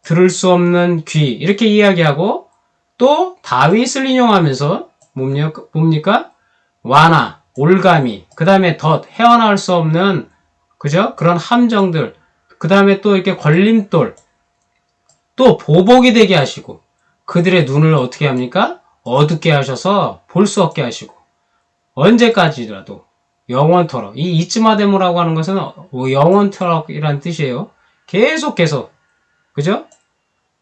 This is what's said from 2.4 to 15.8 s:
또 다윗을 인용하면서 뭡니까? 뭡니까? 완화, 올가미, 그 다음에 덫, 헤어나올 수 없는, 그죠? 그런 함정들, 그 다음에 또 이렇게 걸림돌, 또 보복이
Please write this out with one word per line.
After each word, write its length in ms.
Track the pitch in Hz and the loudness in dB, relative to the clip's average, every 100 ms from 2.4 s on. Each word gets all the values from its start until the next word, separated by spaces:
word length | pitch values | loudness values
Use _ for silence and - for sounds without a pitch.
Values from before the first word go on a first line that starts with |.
| - _ _ _ _ - | -12 _ _ _ _ 0
또 380 | 254 311 370 370 | 0 2 -2 -6
다윗을 640 | - 127 147 214 247 269 269 | -6 0 2 2 0 -4 -2
인용하면서 840 | 254 240 202 156 131 143 202 - _ _ | 0 2 2 0 -2 -4 -4 -8 _ _
뭡니까? 480 | 131 131 143 156 - - | -8 -6 -4 -4 -8 -8
뭡니까? 580 | 160 160 156 175 220 - _ _ _ _ _ | -2 0 0 0 -2 -4 _ _ _ _ _
완화, 580 | 117 139 165 156 107 - _ - | 0 4 4 2 -2 -10 _ -4
올가미, 720 | 151 190 185 160 123 104 _ - | 2 2 4 2 -2 -8 _ -4
그 80 | |
다음에 320 | 160 196 180 - | 2 2 2 -2
덫, 300 | 156 156 - | -2 -2 -6
헤어나올 460 | - 233 226 220 196 | 0 4 4 2 0
수 180 | - | 0
없는, 540 | 180 160 165 196 185 - _ _ _ _ _ | -2 0 0 0 -2 -6 _ _ _ _ _
그죠? 400 | 147 170 247 - | -2 0 -2 -2
그런 220 | 254 170 | -2 -2
함정들, 760 | - 240 240 214 190 160 117 - _ _ _ _ | -2 0 2 2 0 -2 -6 -10 _ _ _ _
그 100 | 160 | 0
다음에 320 | 196 196 196 | 4 4 2
또 140 | 214 | 0
이렇게 220 | 196 180 175 | 0 -2 -2
걸림돌, 800 | 151 160 208 226 202 160 110 - _ _ _ _ _ _ _ _ _ _ _ - | 0 2 2 2 0 -2 -2 -8 _ _ _ _ _ _ _ _ _ _ _ 2
또 220 | 254 160 | 2 2
보복이 560 | - 160 | 2 2